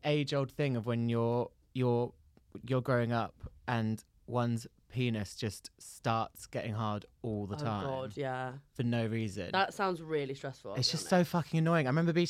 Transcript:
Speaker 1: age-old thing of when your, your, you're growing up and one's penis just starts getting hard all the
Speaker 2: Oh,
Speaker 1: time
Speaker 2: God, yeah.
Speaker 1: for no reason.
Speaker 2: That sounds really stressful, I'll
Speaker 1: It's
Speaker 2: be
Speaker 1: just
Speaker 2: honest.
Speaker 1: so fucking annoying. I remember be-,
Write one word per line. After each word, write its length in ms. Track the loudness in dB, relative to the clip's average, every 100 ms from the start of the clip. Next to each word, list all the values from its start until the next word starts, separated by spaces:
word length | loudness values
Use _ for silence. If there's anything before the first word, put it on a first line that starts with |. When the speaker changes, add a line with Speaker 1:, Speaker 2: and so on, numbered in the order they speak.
| 0
Speaker 1:
age-old 460 | 2 2 0 -2
thing 240 | 0 0 0
of 100 | 0
when 240 | 0 2
your, 420 | 2 2 2 -2 -8 _
your, 400 | 0 2 2 0 -6 -20 -20 _ -14 0
you're 140 | 0
growing 300 | 2 2 4
up 240 | 0 -2 -6 -16 -12 -2
and 360 | 0 2 0 -6 _ -4
one's 400 | 0 2 0 -4 _ _
penis 460 | -2 0 0 -4 -4
just 340 | -6 -6 -16 _
starts 680 | -20 -6 0 0 0 -8 -8
getting 260 | -6 -4
hard 320 | -2 -2 -4 -8 _
all 240 | -6 -4 -4
the 80 | -4
Speaker 2:
Oh, 40 |
Speaker 1:
time 240 | -2 -2 -4
Speaker 2:
God, 280 | -4 -6 -4
yeah. 380 | -4 -4 -6 -10 -16 -2
Speaker 1:
for 80 |
no 220 | 0 2 2
reason. 440 | 0 -2 -4 -2
Speaker 2:
That 220 | 0 0
sounds 280 | 2 0 0
really 320 | -2 -2 -2
stressful, 380 | -4 -8 -10 -8
I'll 60 | -2
Speaker 1:
It's 100 | 0
Speaker 2:
be 40 |
Speaker 1:
just 180 | 0 2
Speaker 2:
honest. 160 | 4 4
Speaker 1:
so 80 | 2
fucking 200 | 0 2
annoying. 260 | 4 4 4
I 40 |
remember 240 | 2 4
be-, 80 | 2 2